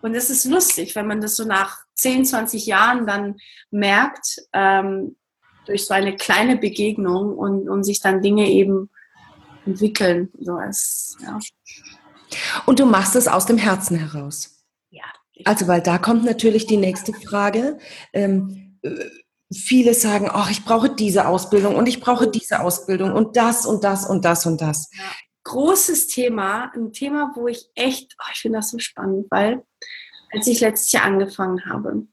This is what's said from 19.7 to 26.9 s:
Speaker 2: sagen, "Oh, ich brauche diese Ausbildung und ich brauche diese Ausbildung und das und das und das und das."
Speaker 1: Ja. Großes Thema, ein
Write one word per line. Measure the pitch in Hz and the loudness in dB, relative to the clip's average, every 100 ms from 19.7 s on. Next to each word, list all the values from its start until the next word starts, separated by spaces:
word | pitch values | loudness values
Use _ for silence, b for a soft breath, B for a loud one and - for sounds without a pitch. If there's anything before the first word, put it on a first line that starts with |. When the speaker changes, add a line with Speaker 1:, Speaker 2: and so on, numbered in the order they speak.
| 254 233 | 4 6
Speaker 2:
sagen, | 233 220 208 202 | 4 2 0 0
"Oh, | 202 196 | -2 -2
ich | 208 | -4
brauche | - 226 240 | 0 2 2
diese | - 214 190 - | 0 0 2 2
Ausbildung | 180 185 208 196 - | 0 2 2 4 2
und | 233 | 2
ich | 247 | 0
brauche | 233 247 226 | 0 2 2
diese | 220 - - | 0 -2 -2
Ausbildung | 175 180 - 190 190 | -2 -4 -2 -2 0
und | 196 220 240 | 2 2 2
das | 233 233 - | 2 2 0
und | 208 | 0
das | 202 196 190 | 0 -2 0
und | 190 | 0
das | 175 165 170 | 2 2 0
und | 160 | 0
das." | 156 151 - B | -2 -4 -6 B
Speaker 1:
Ja. | B B B _ | B B B _
Großes | - 254 302 392 359 339 - | -10 0 2 4 2 0 -2
Thema, | - 247 226 190 202 - | 0 0 0 -2 -2 -6
ein | 233 226 | -8 -8